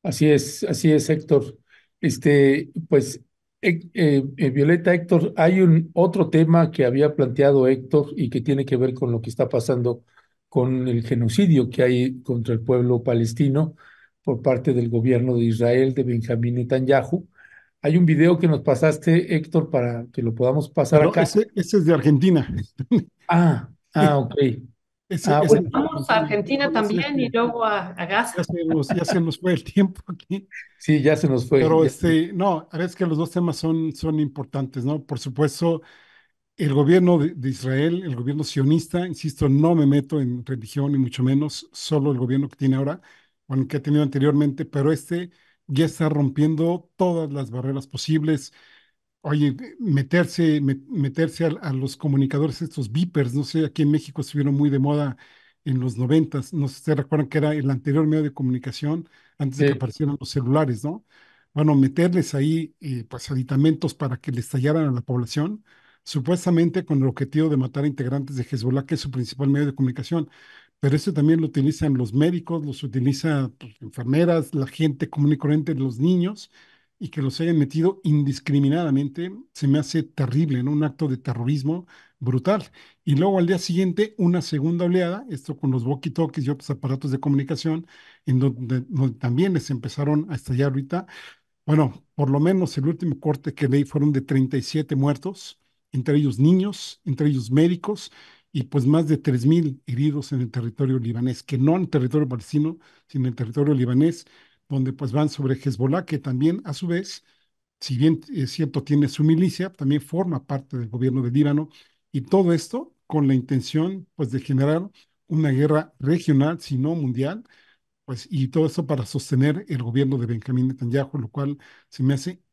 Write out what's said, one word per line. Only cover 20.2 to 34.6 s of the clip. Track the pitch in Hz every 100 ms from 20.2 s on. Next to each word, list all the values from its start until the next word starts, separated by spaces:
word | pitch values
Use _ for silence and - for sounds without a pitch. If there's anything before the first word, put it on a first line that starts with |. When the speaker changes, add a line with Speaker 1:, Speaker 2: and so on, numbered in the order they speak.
Speaker 1:
lo | 117
podamos | 113 123 147 151
pasar | - 135 156
Speaker 2:
Pero |
Speaker 1:
acá. | 156 165
Speaker 2:
ese, | 165 208 220
ese | - 170 208
es | 160
de |
Argentina. | 160 143 143 185 165 113 - - - 135 226 - _ -
Speaker 1:
Ah, | 170 175 120 - _ _
ah, | 156 151 143
Speaker 2:
Sí. |
Speaker 1:
ok. | 123 143 135 113 - _ _ _ _
Speaker 2:
Ese, | 175 -
Speaker 1:
Ah, | 147
Speaker 2:
ese | 156
Speaker 1:
bueno. | 220
Speaker 2:
es | 175
de |
Speaker 3:
Vamos | 262 311 311 269
a | 220
Speaker 2:
Argentina. |
Speaker 3:
Argentina | - 208 208 277 285
Speaker 2:
No, |
no | 269
sé | 208
Speaker 3:
también | - 285 277
y | 240
Speaker 2:
si |
Speaker 3:
luego | 233 240 233
a, | 220 202 180
a | 180 175
Gaza. | 202 233 -
Speaker 2:
ya |
se | 165 170
nos, | 160 160 135
ya | 185
se | 165 185
nos | 165 -
fue | 180
el | 170
tiempo | - - 190 190 -
aquí. | 180 _ 196 196 - - _
Speaker 1:
Sí, | - 151
ya | 139 156
se | 156
nos | 127 -
fue, | 139 120
Speaker 2:
Pero, | 160
Speaker 1:
ya. | 156
Speaker 2:
este, | - 170 160 175
no, | 190 196 160 -
es | 165 180 175
que | 180
los | 156
dos | 165
temas | 180 175 156
son, | 160 160 160
son | 151 160 156
importantes, | 147 139 139 143